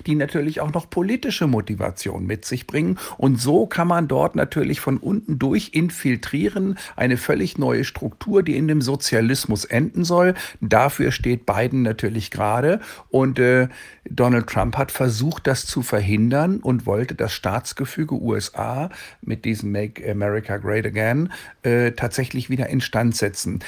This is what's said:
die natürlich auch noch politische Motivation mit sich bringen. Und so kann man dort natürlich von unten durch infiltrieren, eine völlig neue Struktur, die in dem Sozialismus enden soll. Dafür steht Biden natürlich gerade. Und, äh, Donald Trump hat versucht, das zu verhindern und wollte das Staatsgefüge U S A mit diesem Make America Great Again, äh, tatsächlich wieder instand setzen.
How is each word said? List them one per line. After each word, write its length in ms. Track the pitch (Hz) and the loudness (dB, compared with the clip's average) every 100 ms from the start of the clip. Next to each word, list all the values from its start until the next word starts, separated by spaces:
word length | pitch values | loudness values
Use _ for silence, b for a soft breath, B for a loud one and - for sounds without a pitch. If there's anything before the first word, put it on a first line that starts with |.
| - | 0
die 80 | |
natürlich 480 | 151 135 165 147 156 | 0 2 0 -2 -2
auch 100 | 151 | -2
noch 160 | 165 - | -4 -4
politische 600 | - 190 254 277 - 156 | -2 0 0 -2 0 2
Motivation 800 | 113 95 98 101 92 95 92 92 | 2 0 -4 -4 -4 -6 -4 -4
mit 180 | 104 - | -6 -6
sich 220 | 123 - | -8 -4
bringen. 320 | 147 170 185 B B | -2 0 -2 B B
Und 240 | 135 120 | 2 4
so 240 | 123 175 214 | 4 4 2
kann 220 | - 170 | 0 2
man 200 | 175 151 | 2 2
dort 280 | 139 151 - | 2 2 2
natürlich 460 | 143 - - 147 | 0 0 0 0
von 160 | - - | 0 -2
unten 420 | - 196 - 143 | 0 -2 -2 0
durch 320 | 135 208 - | 2 0 0
infiltrieren, 1040 | 156 170 - 135 120 - 143 196 196 196 190 B B | 0 0 0 0 0 -2 0 0 0 -2 -2 B B
eine 220 | 127 - | 0 2
völlig 400 | - 151 185 - | 0 0 0 0
neue 260 | 127 120 | 0 0
Struktur, 520 | 123 - - - - 196 | -2 -4 -8 -8 2 2
die 220 | 170 135 | 4 2
in 100 | 156 | 2
dem 140 | 151 | 2
Sozialismus 800 | 127 135 - 113 113 131 - 107 | 2 0 0 2 4 2 0 -2
enden 400 | - 117 175 - | 0 0 0 0
soll. 300 | 175 175 180 180 B B | 2 4 4 2 B B
Dafür 540 | 113 110 139 - 135 | 2 4 4 2 0
steht 320 | - 123 120 - | 0 0 0 0
Biden 380 | 107 123 135 | 0 2 2
natürlich 480 | 117 110 107 110 101 | 0 0 -2 -4 -4
gerade. 500 | - 104 117 147 208 B B B | -2 0 2 2 0 B B B
Und, 300 | 131 131 131 | 2 2 4
äh, 300 | 123 127 127 B B B - | 4 6 4 B B B -6
Donald 400 | - 123 120 113 | 2 4 4 2
Trump 300 | 104 107 123 | 0 0 0
hat 140 | 135 | -2
versucht, 560 | - 131 107 143 - 147 | 0 0 2 -2 -2 -2
das 180 | 127 - | -2 -2
zu 160 | 135 | -4
verhindern 760 | 117 107 98 104 113 139 170 196 | -2 0 2 2 4 2 2 0
und 280 | 131 120 - | 0 0 0
wollte 300 | 101 127 - | -2 -2 -2
das 160 | 113 | -4
Staatsgefüge 800 | - - 113 - - 135 - 156 | -4 -4 -4 -6 -8 -8 -4 -4
U 220 | 139 117 104 | -2 -2 -2
S 180 | - | -4
A 360 | - 110 127 175 B B B | -6 -6 -4 -6 B B B
mit 240 | - 110 117 | -8 -4 -4
diesem 260 | 107 104 | -4 -2
Make 400 | 101 107 - - | -4 -4 -6 -6
America 460 | 104 104 107 107 101 | -2 -2 -2 -4 -6
Great 280 | 101 107 104 | -2 -2 -2
Again, 460 | 107 110 135 175 B B B | -2 0 0 -2 B B B
äh, 300 | 120 120 120 | 0 2 2
tatsächlich 560 | 120 120 - 127 131 123 | 0 -4 -2 -4 -4 -4
wieder 180 | 131 123 | -4 -2
instand 480 | 135 - 110 120 110 | -2 0 0 0 2
setzen. 480 | 101 95 - 98 | -2 -2 -6 -6